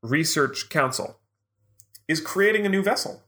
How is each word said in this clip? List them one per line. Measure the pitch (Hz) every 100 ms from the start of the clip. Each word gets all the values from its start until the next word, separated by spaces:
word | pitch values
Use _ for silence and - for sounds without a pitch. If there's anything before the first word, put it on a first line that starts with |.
Research | 113 143 160 - 139 - -
Council, | 160 135 131 - - _ _ _ _ _ _ - - -
is | 156
creating | - 185 202 214 202
a |
new | 196
vessel | 196 254 - -